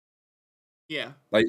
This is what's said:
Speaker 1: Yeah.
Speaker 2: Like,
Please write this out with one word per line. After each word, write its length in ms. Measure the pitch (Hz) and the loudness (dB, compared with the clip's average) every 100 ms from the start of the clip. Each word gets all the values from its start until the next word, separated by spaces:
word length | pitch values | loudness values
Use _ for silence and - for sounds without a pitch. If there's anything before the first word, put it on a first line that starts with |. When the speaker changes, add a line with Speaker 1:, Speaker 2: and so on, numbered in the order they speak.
| _ _ _ _ _ _ _ _ - | _ _ _ _ _ _ _ _ -10
Speaker 1:
Yeah. 240 | 151 120 143 - | -8 -8 -12 0
Speaker 2:
Like, 140 | 107 | 2